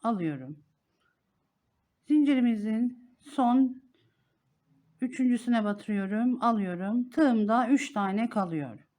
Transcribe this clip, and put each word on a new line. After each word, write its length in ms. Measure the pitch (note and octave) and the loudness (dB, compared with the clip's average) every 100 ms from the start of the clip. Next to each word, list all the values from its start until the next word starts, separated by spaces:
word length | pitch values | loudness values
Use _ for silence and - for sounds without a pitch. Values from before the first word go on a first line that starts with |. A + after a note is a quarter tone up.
alıyorum. 600 | A3+ G#3+ E3 C#3 C3 D3+ _ _ _ _ _ _ _ _ _ _ _ _ _ _ - | -4 -2 -4 -6 -10 -16 _ _ _ _ _ _ _ _ _ _ _ _ _ _ 0
Zincirimizin 1120 | D4+ C#4+ C4+ A#3+ A3+ G#3 A3 B3 B3 - _ | 2 4 4 2 0 -2 -2 -2 -6 -20 _
son 640 | - - A#3+ B3+ C4 - _ _ _ _ _ _ _ _ _ _ _ - | -14 -2 2 4 2 -2 _ _ _ _ _ _ _ _ _ _ _ -8
üçüncüsüne 640 | B3+ - B3+ A#3+ A#3+ A#3 | -8 0 0 0 0 0
batırıyorum, 800 | G#3 G#3 - G3+ G3 G#3+ B3 B3 | 0 -4 -4 -4 -2 -2 0 0
alıyorum. 680 | A#3 A3+ F#3+ F3 F#3+ A#3+ B3 | 0 0 -2 -4 -4 -4 -2
Tığımda 600 | - D4 A3+ G#3 A#3 A#3+ | 2 2 4 2 2 2
üç 240 | C#4 - | 2 0
tane 360 | G#3 G3 G3 A#3 | -4 -2 0 -2
kalıyor. 580 | A3+ F#3 D#3+ C3+ G#2 _ | -2 -2 -2 -6 -10 _